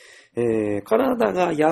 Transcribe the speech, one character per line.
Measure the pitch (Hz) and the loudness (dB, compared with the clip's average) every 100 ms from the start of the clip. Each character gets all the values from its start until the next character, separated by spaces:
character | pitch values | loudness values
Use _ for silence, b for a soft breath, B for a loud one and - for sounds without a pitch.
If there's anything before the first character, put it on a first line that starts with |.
| B B B - | B B B -4
え | 117 110 104 101 | -2 0 -2 -4
ー、 | |
体 | 98 - 262 240 220 | 0 0 2 0 0
が | 180 175 151 | 0 0 2
柔 | 151 | 2